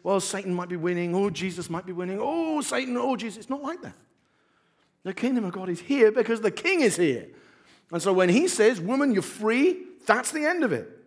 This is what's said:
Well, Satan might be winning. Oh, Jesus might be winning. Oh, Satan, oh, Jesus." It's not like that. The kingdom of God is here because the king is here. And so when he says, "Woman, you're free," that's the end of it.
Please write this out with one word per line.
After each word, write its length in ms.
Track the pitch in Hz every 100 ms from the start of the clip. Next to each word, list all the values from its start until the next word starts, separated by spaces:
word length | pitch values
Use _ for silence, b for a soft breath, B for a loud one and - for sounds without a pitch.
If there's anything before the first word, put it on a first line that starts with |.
Well, 180 | 180 196
Satan 320 | 185 196 190
might 160 | 180 175
be 80 | 180
winning. 360 | 170 175 175
Oh, 160 | 180 202
Jesus 400 | 151 185 170 165
might 160 | 170 185
be 60 |
winning. 260 | 175 180 196
Oh, 400 | 247 330 320 302
Satan, 340 | - 254 254 240
oh, 220 | 254 233
Jesus." 200 | 226 220
It's 100 | -
not 120 | 277
like 200 | 277 339
that. 160 | 214 - _ _ _ _ _ _ _ _ _ _
The 100 | 185
kingdom 300 | 185 240 254
of 80 | 185
God 160 | 185 185
is 140 | 175
here 320 | - 277 214
because 260 | 233 220 226
the 100 | 214
king 300 | - - 359
is 160 | 233 170
here. 320 | 165 120 82 b b b b b b
And 100 | 165
so 120 | 190
when 160 | 185 180
he 180 | 220 359
says, 320 | - 214 214
"Woman, 320 | 175 269 285
you're 100 | 196
free," 640 | - - 214 247 349 - - - -
that's 260 | 226 240
the 140 | 311 302
end 180 | 359
of 80 | 254
it. 180 | 123 - -